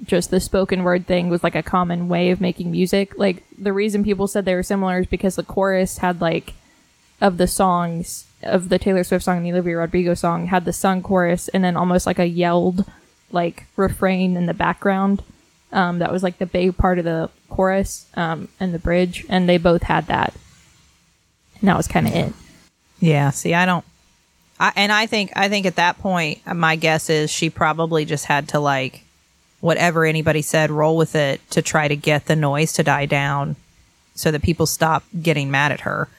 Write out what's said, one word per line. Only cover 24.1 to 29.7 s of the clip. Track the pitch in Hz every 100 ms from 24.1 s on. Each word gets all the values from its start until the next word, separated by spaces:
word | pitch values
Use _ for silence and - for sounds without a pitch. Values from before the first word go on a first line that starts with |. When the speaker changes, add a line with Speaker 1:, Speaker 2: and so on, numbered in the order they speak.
| _ _ _ _ -
Speaker 2:
I, | 196 196
and | 202
I | 208 226
think, | 220 185 -
I | 196
think | 202 185
at | 170
that | 175 -
point, | 202 175 151 - -
uh, |
my | 170 160 160
guess | 160 156 -
is | 156 156
she | - 160
probably | - 160 156 165 160 147
just | 147 -
had | 143 151
to, | 147
like, | 143 135 131 - _ _ _ _ _ _
whatever | 170